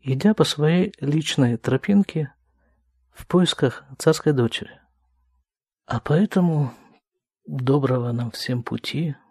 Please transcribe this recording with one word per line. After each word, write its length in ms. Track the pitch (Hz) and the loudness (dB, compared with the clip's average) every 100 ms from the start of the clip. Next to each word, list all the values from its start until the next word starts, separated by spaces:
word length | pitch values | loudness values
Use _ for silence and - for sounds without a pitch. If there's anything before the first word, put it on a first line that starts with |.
идя 320 | 131 131 202 | -4 0 2
по 120 | 214 160 | 2 0
своей 480 | - 151 170 208 - | 2 2 2 0 -4
личной 560 | 143 156 151 - 123 117 | -2 -2 -2 0 0 0
тропинке 760 | - 131 - 202 196 156 147 _ _ _ _ _ _ _ _ | -2 -2 2 2 2 -2 -6 _ _ _ _ _ _ _ _
в 160 | - - | -20 0
поисках 560 | 180 170 - 139 - - 135 | 2 2 2 -2 -2 -18 0
царской 340 | - 156 - | 2 2 2
дочери. 480 | 143 117 - - - _ _ _ _ _ _ _ _ _ _ - | 2 0 -2 -12 -20 _ _ _ _ _ _ _ _ _ _ -6
А 140 | 117 | -6
поэтому 720 | - 151 202 - 175 156 135 - _ _ _ _ _ _ - | 0 0 2 2 2 2 -2 -6 _ _ _ _ _ _ -10
доброго 680 | 143 127 143 135 127 120 | -6 0 2 2 -2 -2
нам 180 | 117 120 | -4 -6
всем 320 | - - 123 | -8 -6 -6
пути. 520 | 120 113 - 143 165 135 _ | -6 -8 -6 -6 -6 -8 _